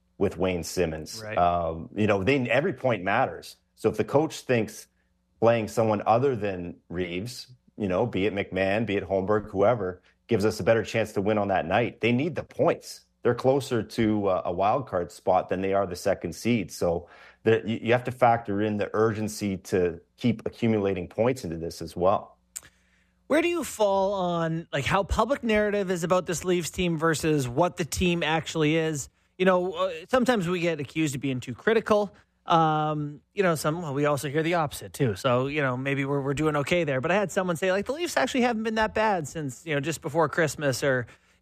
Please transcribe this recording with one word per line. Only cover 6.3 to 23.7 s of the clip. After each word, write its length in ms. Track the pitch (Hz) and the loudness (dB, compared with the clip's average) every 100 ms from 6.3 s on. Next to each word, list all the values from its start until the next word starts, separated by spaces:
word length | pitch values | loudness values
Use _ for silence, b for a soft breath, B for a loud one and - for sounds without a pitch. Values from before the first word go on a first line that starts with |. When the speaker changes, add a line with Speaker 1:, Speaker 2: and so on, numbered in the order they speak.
Speaker 1:
than 420 | 113 101 90 87 - _ | 0 -4 -6 -8 -12 _
Reeves, 600 | 87 87 90 90 - - - _ - | -6 -4 -4 -8 -12 -18 -20 _ -6
you 120 | 101 | -2
know, 160 | 90 120 | 0 0
be 200 | - 113 | 0 0
it 80 | |
McMahon, 520 | 98 95 92 95 104 104 | -2 -4 0 0 0 0
be 100 | 98 | -2
it 100 | 92 | 0
Holmberg, 400 | 98 95 107 104 | -2 2 0 0
whoever, 520 | 95 101 120 90 92 b b - | 2 2 2 -2 -8 b b -2
gives 160 | 110 | 2
us 160 | 107 - | 2 0
a 40 | |
better 200 | 90 113 | 2 2
chance 300 | 98 113 107 | 2 -2 -2
to 80 | 104 | -2
win 160 | 98 107 | 0 0
on 100 | 101 | 2
that 160 | 92 78 | 0 0
night, 360 | 104 113 - | 0 0 -2
they 100 | 117 | 0
need 240 | 120 170 123 | 2 0 -4
the 80 | |
points. 580 | - - 160 - - - _ _ | -10 0 0 0 -6 -20 _ _
They're 120 | 120 120 | 0 2
closer 460 | 131 139 127 117 | 2 2 0 -4
to, 440 | 104 - 110 107 98 | -2 0 2 2 2
uh, 140 | 90 - | 0 -2
a 60 | |
wild 360 | 90 101 135 - | 0 2 0 -2
card 240 | 92 85 | -4 -4
spot 360 | - 98 92 - | -4 2 2 2
than 120 | 92 | -2
they 120 | 95 | 0
are 120 | 98 95 | 0 0
the 100 | 85 | -2
second 380 | 98 90 87 | -2 -2 -4
seed. 360 | 80 113 117 85 | -4 0 0 -2
So 360 | - 90 85 - B B B | -2 -2 -2 -6 B B B
the, 180 | 113 113 104 | 2 2 2
you, 140 | 113 | -4
you 80 | 113 | 2
have 100 | 123 127 | 0 0
to 60 | |
factor 500 | 123 123 117 - 101 | 2 4 4 0 -2
in 140 | 107 104 | -2 -2
the 140 | 95 | -2
urgency 600 | 104 113 107 104 - 104 95 | 2 2 0 -6 -4 -4 -4
to 440 | - 95 87 82 _ _ | -2 0 0 -2 _ _
keep 240 | 120 - - | -2 -2 -6
accumulating 600 | - 117 107 98 92 85 | -4 0 2 0 -2 -6
points 380 | - 120 127 87 | 0 0 0 -6
into 100 | 82 | -6
this 240 | 82 - | -8 -10
as 140 | 82 87 | -10 0
well. 420 | 90 104 - _ _ - b b b b b b - | 2 2 -2 _ _ -18 b b b b b b 0
Speaker 2:
Where 140 | 302 | 2
do 60 | 339 | 2
you 160 | 339 | -2
fall 500 | 254 | -6